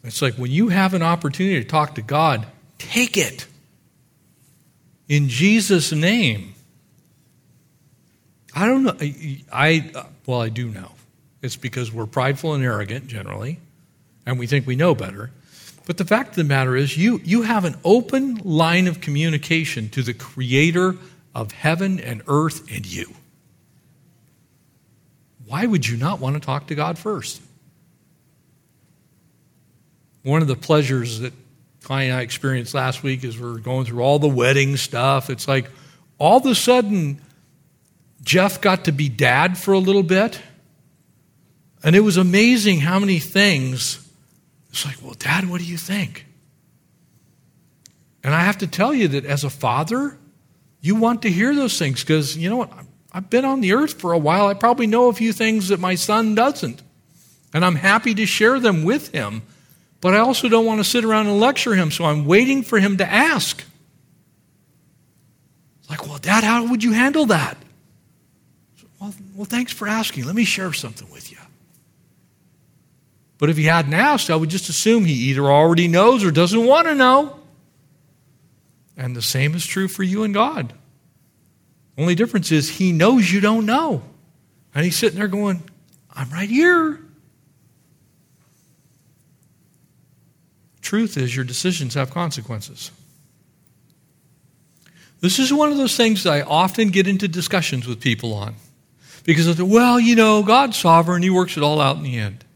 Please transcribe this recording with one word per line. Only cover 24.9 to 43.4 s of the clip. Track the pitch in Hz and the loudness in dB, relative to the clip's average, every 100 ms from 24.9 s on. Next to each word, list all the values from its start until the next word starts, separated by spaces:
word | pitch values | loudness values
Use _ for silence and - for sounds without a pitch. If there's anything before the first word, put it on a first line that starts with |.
| _ _ _ _ _ 110 | _ _ _ _ _ -10
Why | 139 233 | -4 0
would | 185 110 | 0 -2
you | 117 | -4
not | 143 185 | -4 -4
want | 131 | -4
to | 147 | -6
talk | 139 135 143 | -6 -8 -8
to | |
God | 147 160 170 | -6 -6 -6
first? | 214 185 - - _ _ _ _ _ _ _ _ _ _ _ _ _ _ _ _ _ _ _ _ _ _ _ _ _ _ _ _ | -8 -8 -10 -16 _ _ _ _ _ _ _ _ _ _ _ _ _ _ _ _ _ _ _ _ _ _ _ _ _ _ _ _
One | 135 151 | -2 0
of | 151 | 0
the | 127 | -4
pleasures | - 151 135 131 117 113 | 2 2 2 -2 -4 -8
that | 127 - _ _ _ _ | -12 -14 _ _ _ _
Connie | - 135 131 | -8 -4 -2
and | 127 | -2
I | |
experienced | 123 - 135 127 117 | -6 -6 -4 -4 -4
last | 139 127 131 | -4 -4 -4
week | 143 131 | -6 -6
is | 127 113 | -8 -10
we're | 120 113 | -12 -10
going | 117 127 117 | -6 -6 -4
through | 120 | -2
all | 127 147 | 2 2
the | 147 | 2
wedding | 127 123 139 139 139 | 2 2 2 0 -2
stuff. | - 117 131 139 - | -6 -2 0 0 -2
It's | 110 - | -10 -2
like | 135 113 - - _ _ _ | -2 -2 -16 -20 _ _ _
all | 151 247 | 4 4
of | 262 | 4
a | 226 | 0
sudden, | - 247 208 202 147 139 - _ _ _ _ _ _ _ _ _ | 4 2 2 -2 -2 -6 -16 _ _ _ _ _ _ _ _ _
Jeff | - 180 196 185 | 0 2 2 2
got | 208 185 170 | 0 2 0
to | |
be | 139 147 | -2 -4
dad | 110 131 127 175 180 | 0 2 4 2 0
for | - | 0
a | 190 | 2
little | 190 196 | 2 2
bit. | 170 190 226 - - _ _ _ _ _ _ _ _ _ _ _ _ _ | 2 0 0 -4 -20 _ _ _ _ _ _ _ _ _ _ _ _ _
And | 156 | 4
it | 180 | 6
was | 214 180 | 6 4
amazing | 185 190 233 247 208 170 | 4 4 4 4 2 2
how | 147 190 | 2 0
many | 202 175 | 2 0
things, | - 196 | 0 2